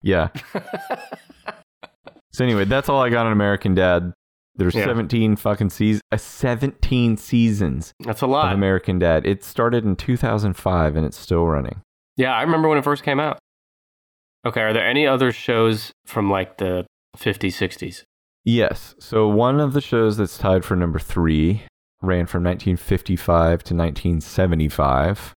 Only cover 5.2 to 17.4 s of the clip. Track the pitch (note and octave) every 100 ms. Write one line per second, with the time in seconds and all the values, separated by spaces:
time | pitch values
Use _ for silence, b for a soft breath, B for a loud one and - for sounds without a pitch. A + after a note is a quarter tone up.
5.2 | A2 G#2 A2 G#2 G#2 - G#2+ G#2+ _ G#2+
6.2 | - - C3 A#2 C#3 - - B2+ A#2+ A2
7.2 | - A#2+ A#2 G#2 F2 C2 E2 _ A#2+ A2
8.2 | C3 C3+ D3+ G2+ G2 F#2+ - F#2 F2 D#2+
9.2 | - G2 - - A#2+ A#2+ G#2+ F#2 - B2
10.2 | A#2 A2 G#2 F2+ - F2+ D#2 D2+ D#2 -
11.2 | - F2 E2+ D2 B1 G2 - _ _ -
12.2 | C3 B2 D3+ D#3+ D#3 D3+ C#3 C#3+ - C#3
13.2 | D3+ - _ _ _ _ _ _ _ _
14.2 | _ _ B2 A2+ A2 A2+ G#2+ C3 D3 C3
15.2 | B2+ A2+ - A#2 A2+ A2 - - - -
16.2 | G2+ G2 F#2 - F#2+ F2+ F2+ _ _ -
17.2 | - G2+